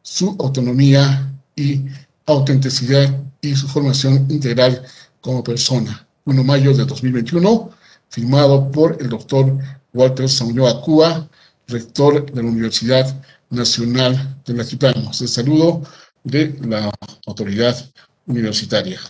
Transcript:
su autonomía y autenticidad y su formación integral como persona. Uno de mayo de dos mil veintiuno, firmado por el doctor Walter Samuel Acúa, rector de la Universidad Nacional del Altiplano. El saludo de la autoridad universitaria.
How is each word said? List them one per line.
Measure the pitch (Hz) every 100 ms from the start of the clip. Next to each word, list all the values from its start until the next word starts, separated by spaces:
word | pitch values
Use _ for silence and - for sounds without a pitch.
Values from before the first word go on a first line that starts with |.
su | - - 185 190
autonomía | 131 135 123 127 139 139 139 135 - - _ -
y | 143 139 - - _ _ -
autenticidad | 143 135 131 131 127 123 139 139 - - -
y | 147 135
su | 135
formación | 147 139 - 135 139 139
integral | 151 127 117 127 123 - - - _
como | 135 127
persona. | 117 117 - 127 104 104 _ _
Uno | 143 135
de | 131
mayo | 139 135
de | 117
dos | - -
mil | 127
veintiuno, | 123 113 170 190 226 - - _ _ _
firmado | 117 117 143 139 139 135
por | 151 160 165
el | 123
doctor | 110 - 135 135 135 - - _
Walter | 123 131 131 135
Samuel | - 117 120 127
Acúa, | 113 165 156 160 165 - _ _ _ -
rector | 117 - - 143 147 139
de | 123
la | 117
Universidad | 113 113 - 117 131 135 - - _ _
Nacional | 120 117 - 117 127 127 131 - -
del | - 120
Altiplano. | 113 127 135 113 107 -
El | 120
saludo | 120 131 156 165 170 - - _ _
de | 135 143 151 135
la | 113 107 104 - - - -
autoridad | 101 101 101 120 120 - _ _ _ -
universitaria. | 120 110 104 98 107 92 92